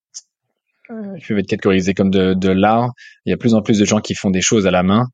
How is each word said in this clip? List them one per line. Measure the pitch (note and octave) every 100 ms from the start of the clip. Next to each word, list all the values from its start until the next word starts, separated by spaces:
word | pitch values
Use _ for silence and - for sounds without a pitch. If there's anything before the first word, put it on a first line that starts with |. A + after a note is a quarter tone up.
| _ - - _ _ _ _ _ -
euh, | A3 G3+ F#3
qui | -
peuvent | G#2
être | F#3+
catégorisées | G#3+ G2+ F#2+ F2+
comme | F#2+ G2
de, | G2 F#2
de | F#2+ F#2+
l'art. | F#2+ G#2 A2+ B2 - - - -
Il |
y |
a | F#2
de |
plus | B2
en | A2
plus | G#2 G#2+
de |
gens | G2+ G#2+
qui | -
font | G2 G#2
des | F#2
choses | - A2+ F#2+
à |
la | F2+
main. | F#2 G#2 B2